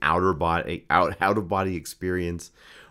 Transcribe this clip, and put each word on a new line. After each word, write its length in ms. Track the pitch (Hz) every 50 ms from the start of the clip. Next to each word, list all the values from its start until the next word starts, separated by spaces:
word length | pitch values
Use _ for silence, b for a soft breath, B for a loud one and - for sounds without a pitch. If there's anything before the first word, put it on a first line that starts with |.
outer 300 | - 73 82 90 92 95
body, 540 | 92 73 87 85 82 85 - - 87 - - _
out, 280 | 73 87 90 78 87 -
out 200 | 92 98 104 107
of 80 | 95 82
body 280 | 101 95 95 95 92
experience 760 | 85 76 - - - - 90 90 90 87 85 87 85 - - B B B B B B B B